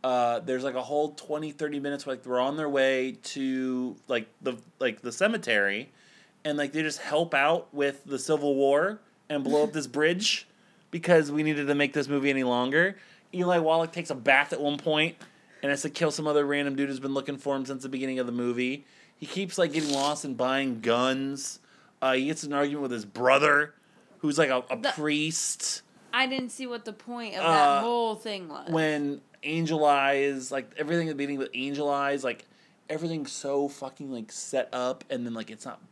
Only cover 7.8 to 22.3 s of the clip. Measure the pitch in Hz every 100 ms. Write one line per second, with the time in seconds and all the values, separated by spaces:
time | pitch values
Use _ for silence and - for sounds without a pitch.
7.8 | 143 139 - 135 - 151 143 139 139 143
8.8 | 185 214 _ _ _ 147 135 147 147 156
9.8 | 139 135 156 180 220 - - _ _ _
10.8 | _ 175 170 165 147 147 156 147 143 143
11.8 | 143 147 135 143 139 135 127 123 127 151
12.8 | 185 196 - - _ 180 180 175 156 160
13.8 | 165 175 165 135 123 135 143 156 143 147
14.8 | 165 151 165 - - _ _ - 139 139
15.8 | 156 - 160 143 151 147 143 143 143 135
16.8 | 139 131 135 139 139 139 143 135 131 135
17.8 | 131 131 131 127 123 120 123 120 127 143
18.8 | - - - _ 147 185 190 - 165 156
19.8 | 147 139 143 147 143 123 127 135 135 117
20.8 | 113 117 127 131 135 139 - - _ -
21.8 | _ _ 131 131 139